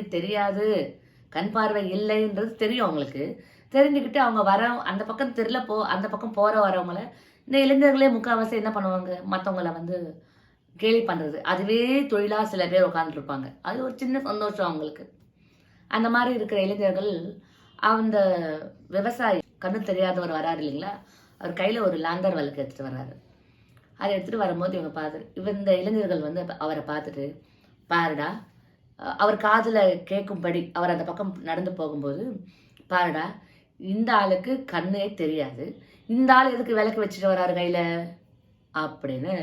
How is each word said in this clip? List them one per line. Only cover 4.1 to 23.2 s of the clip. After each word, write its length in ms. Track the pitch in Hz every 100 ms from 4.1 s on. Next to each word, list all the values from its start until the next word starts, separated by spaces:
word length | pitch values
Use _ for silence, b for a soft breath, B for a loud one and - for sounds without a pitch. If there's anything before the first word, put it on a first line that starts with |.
| 285 247
அவங்க 180 | 220 196
வர, 180 | 202 233 240 175
அந்த 100 | 190
பக்கம் 320 | 214 - 269 -
தெருல 180 | 220 254 -
போ-, 160 | 214 202
அந்த 180 | 190 208
பக்கம் 300 | 208 226 202
போற 160 | 208 214
வரவங்கள 400 | 202 185 180 180 233 B B B -
இந்த 120 | 269
இளைஞர்களே 460 | 269 277 285 269 269
முக்காவாசி 460 | 226 233 226 220 226
என்ன 120 | 214
பண்ணுவாங்க, 420 | 214 190 185 180 180 190
மத்தவங்கள 400 | 185 196 180 170
வந்து 240 | 165 170 180 165 156 b b b b _ -
கேலி 240 | 220 226
பண்றது. 380 | 226 170 156 151
அதுவே 360 | - 180 202 226 240 269 277
தொழிலா 280 | 208 208 214 208
சில 120 | 190 175
பேர் 180 | 185 180
உட்கார்ந்துட்டு 300 | 170 160 147
இருப்பாங்க. 260 | 139 135 131 -
அது 160 | 175 233
ஒரு 100 | 254 233
சின்ன 180 | 254 262
சந்தோஷம் 460 | 262 208 208 202 180
அவங்களுக்கு. 360 | 156 151 - - _ _ b b b b b b
அந்த 180 | 220 226
மாதிரி 260 | 240 247 240
இருக்கிற 220 | 214 202 190
இளைஞர்கள், 440 | 202 196 185 208 175 170 - B B B B
அந்த 380 | 214 220 220 214 190 180 160 156 165 - -
விவசாயி 540 | 190 208 233 226 185 - _
கண்ணு 160 | 185 214
தெரியாதவர் 540 | 202 185 185 180 175 160
வராரு 240 | 156 156
இல்லைங்களா, 300 | 151 143 190 202 b b b b
அவர் 180 | 175 170
கையில 220 | 190 233 196
ஒரு 100 | 165
லாந்தர் 400 | 160 175 190 165
விளக்கு 240 | 143 143
எடுத்துட்டு 260 | 131 - 135
வர்றாரு. 240 | 131 127 -